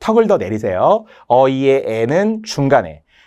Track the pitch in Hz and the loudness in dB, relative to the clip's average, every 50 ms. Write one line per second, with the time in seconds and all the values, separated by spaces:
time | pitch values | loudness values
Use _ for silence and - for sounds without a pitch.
0 | - - 220 233 226 208 202 160 95 92 110 104 - 101 90 92 117 160 202 208 | -4 0 2 2 2 2 0 0 0 -4 -6 -4 -4 -4 -2 0 2 2 2 0
1 | - - - - - _ 120 127 135 135 135 135 139 135 135 135 - 104 110 113 | -2 -10 -20 -20 -4 _ 2 2 2 2 0 0 2 2 2 2 0 -4 -4 -2
2 | 117 120 151 180 202 220 226 220 214 - - 143 139 135 139 123 95 80 76 76 | -2 0 0 0 0 -2 -4 -6 -10 -10 -6 -4 0 2 2 2 0 -2 -10 -18
3 | _ _ _ _ _ | _ _ _ _ _